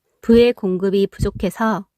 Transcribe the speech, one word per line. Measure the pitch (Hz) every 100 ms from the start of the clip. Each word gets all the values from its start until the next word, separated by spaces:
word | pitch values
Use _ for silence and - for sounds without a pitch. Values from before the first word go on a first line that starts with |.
| _ _
부의 | - 226 240
공급이 | 240 190 185 196 196 196
부족해서 | - 202 - 185 - 220 196 -